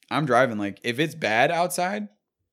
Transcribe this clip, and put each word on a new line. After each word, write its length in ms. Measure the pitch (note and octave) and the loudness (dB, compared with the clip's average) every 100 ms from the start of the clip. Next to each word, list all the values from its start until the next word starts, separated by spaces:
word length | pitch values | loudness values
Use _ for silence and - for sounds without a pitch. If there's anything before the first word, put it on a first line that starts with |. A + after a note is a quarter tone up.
| _ | _
I'm 160 | B2+ D3+ | -4 2
driving, 320 | A#2+ C3 G#2+ | 4 4 0
like, 220 | G2+ F#2+ | -6 -4
if 160 | A#2+ A#2+ | -6 -2
it's 160 | D#3+ | -4
bad 360 | D#3+ G#2+ A2 C#3 | -2 0 2 2
outside, 580 | E3+ F3 F3+ F3+ G#3 G#3 _ _ _ _ | 2 -2 -2 -4 -6 -10 _ _ _ _